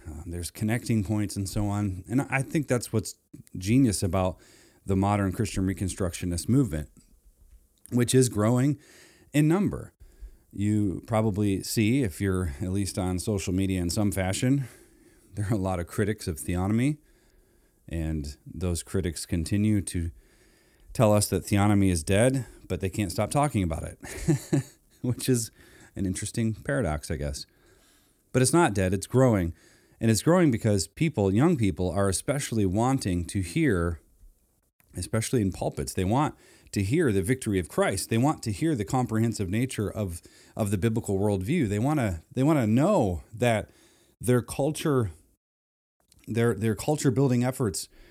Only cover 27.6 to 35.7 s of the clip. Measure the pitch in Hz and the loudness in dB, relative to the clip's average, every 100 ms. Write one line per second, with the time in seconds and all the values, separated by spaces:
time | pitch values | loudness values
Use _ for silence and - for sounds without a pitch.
27.6 | _ _ _ _ _ _ _ 123 127 170 | _ _ _ _ _ _ _ 0 4 4
28.6 | 160 101 92 95 - 123 131 104 85 - | 4 2 2 0 0 4 4 4 0 -4
29.6 | _ _ _ _ 117 107 - 180 160 117 | _ _ _ _ 2 2 4 4 4 4
30.6 | 113 101 - - 160 113 98 101 160 147 | 2 2 0 -2 0 2 2 4 4 4
31.6 | 101 82 90 87 98 90 - 139 - 110 | 2 0 -2 0 0 0 -2 -4 -2 0
32.6 | 98 98 123 135 107 87 82 101 90 165 | 2 2 2 0 0 -2 -2 -4 -4 0
33.6 | 151 92 85 85 - _ - _ _ _ | 2 2 0 -4 -10 _ -20 _ _ _
34.6 | _ _ _ - - 113 - 127 95 - | _ _ _ -10 -4 -4 0 0 0 -2
35.6 | 147 | -6